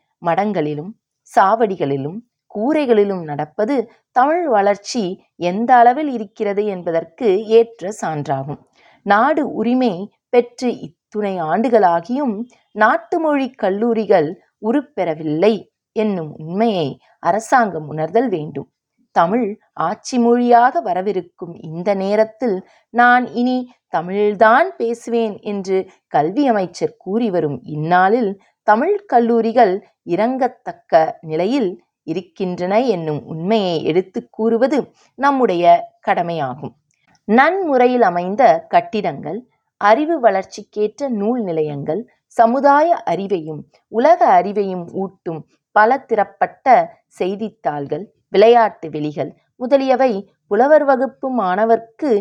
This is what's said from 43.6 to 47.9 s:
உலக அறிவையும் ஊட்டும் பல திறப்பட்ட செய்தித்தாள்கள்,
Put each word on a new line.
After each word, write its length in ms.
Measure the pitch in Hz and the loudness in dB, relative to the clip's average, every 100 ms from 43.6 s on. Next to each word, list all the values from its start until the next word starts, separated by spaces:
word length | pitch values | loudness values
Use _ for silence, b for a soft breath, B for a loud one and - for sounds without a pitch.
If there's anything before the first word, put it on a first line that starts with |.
| 139 _ _ | -16 _ _
உலக 540 | 214 285 339 320 185 | 2 4 4 4 4
அறிவையும் 440 | 190 202 196 180 165 | 2 -2 -4 -4 -8
ஊட்டும் 540 | 185 190 - 185 160 - _ _ | -8 -8 -8 -10 -10 -12 _ _
பல 280 | 208 220 269 | 2 4 2
திறப்பட்ட 1000 | - 220 196 - 175 - 269 214 165 - _ | -2 -2 -2 -2 -6 -2 4 4 2 -8 _
செய்தித்தாள்கள், 1040 | - 185 202 214 - 160 147 143 | -6 -6 -6 -8 -6 -6 -6 -6